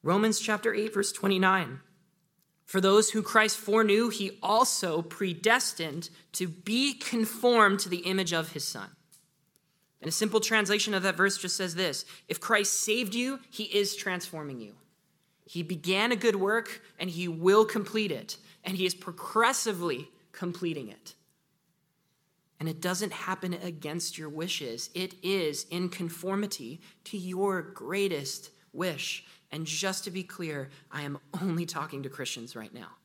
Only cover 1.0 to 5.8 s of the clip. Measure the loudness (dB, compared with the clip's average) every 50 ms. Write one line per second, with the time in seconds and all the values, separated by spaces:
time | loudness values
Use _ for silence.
1 | 0 0 -2 0 2 2 4 6 6 4 4 4 0 -2 -8 -12 -14 _ _ _
2 | _ _ _ _ _ _ _ _ _ _ _ _ _ -2 0 4 6 8 8 8
3 | 6 6 0 0 -2 4 6 6 6 6 0 -4 0 4 4 6 6 6 6 6
4 | 4 2 0 -2 -4 -6 -6 -4 0 4 6 6 6 4 2 0 0 0 0 0
5 | -2 -4 -6 -4 -2 -2 -2 2 4 6 6 6 4 -2 -4 -4